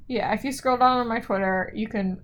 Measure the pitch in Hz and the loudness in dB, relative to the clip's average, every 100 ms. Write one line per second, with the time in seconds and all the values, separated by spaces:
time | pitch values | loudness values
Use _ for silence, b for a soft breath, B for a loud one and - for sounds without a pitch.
0 | - 247 - 208 269 262 262 247 254 254 | -6 -4 -2 -2 -4 -2 0 4 4 4
1 | 240 226 - 196 190 190 - - 220 208 | 0 -2 -2 0 2 0 -2 -4 -4 -2
2 | 190 185 | -2 -4